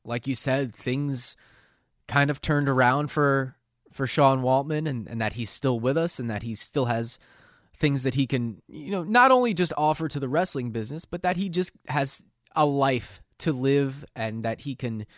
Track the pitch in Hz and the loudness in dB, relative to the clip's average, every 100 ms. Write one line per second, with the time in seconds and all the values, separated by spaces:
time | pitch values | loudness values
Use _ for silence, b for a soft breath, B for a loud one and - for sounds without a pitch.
0 | - 120 - 127 - 131 131 - - 131 | -8 -6 -4 -4 0 0 -2 -6 -4 -2
1 | 143 131 - - b b b b b _ | -2 -4 -6 -10 b b b b b _
2 | - 143 139 143 - 147 139 131 123 139 | -2 2 2 0 0 2 2 4 4 4
3 | 151 - 143 135 131 - _ _ _ - | 0 2 2 2 -2 -8 _ _ _ -6
4 | 131 - 139 135 127 131 143 156 156 123 | -2 4 4 4 2 2 0 -4 -4 -4
5 | 101 113 107 104 113 - 139 120 120 147 | -6 -4 -2 -2 -6 -2 0 0 0 0
6 | 170 - 120 104 113 110 - 143 120 117 | 0 -2 -4 -4 -6 -6 -4 0 0 0
7 | 117 - b b b b b - 151 139 | -2 -6 b b b b b -2 0 2
8 | 131 127 131 131 117 101 - - 147 196 | 0 0 0 0 -2 -8 -16 -12 -6 -4
9 | 170 233 262 254 247 175 180 - 151 156 | 2 6 6 6 4 2 0 2 0 0
10 | 160 143 131 147 185 139 123 110 110 156 | -2 -4 -2 0 0 -2 -4 -6 -6 -8
11 | - - 180 175 196 170 185 - - 143 | -10 -4 -2 -2 -2 -2 -4 -6 -4 -2
12 | 139 - - _ _ - 151 139 135 127 | -2 -4 -10 _ _ 0 2 4 2 0
13 | - - - - 165 131 135 139 139 139 | -4 -16 -20 -6 -4 0 2 2 2 -4
14 | 147 - 110 113 113 113 143 127 123 110 | -12 -8 -6 -4 -4 -6 -8 -6 -6 -6
15 | 104 | -10